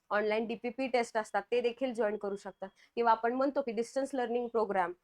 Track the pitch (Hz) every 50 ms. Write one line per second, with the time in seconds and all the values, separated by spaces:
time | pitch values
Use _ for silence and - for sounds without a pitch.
0 | _ - 196 208 214 214 214 220 233 214 233 202 - 240 233 - 269 254 - 247
1 | 233 - - 226 214 - - 202 190 - 240 247 240 240 233 - 262 254 233 220
2 | 233 208 214 202 208 202 202 196 - 196 - - 190 190 - _ _ _ - 233
3 | 233 233 226 226 233 233 247 254 269 285 269 285 277 240 220 214 226 - - 269
4 | 277 269 - 254 240 226 233 247 240 233 - 220 214 202 202 190 175 170 180 -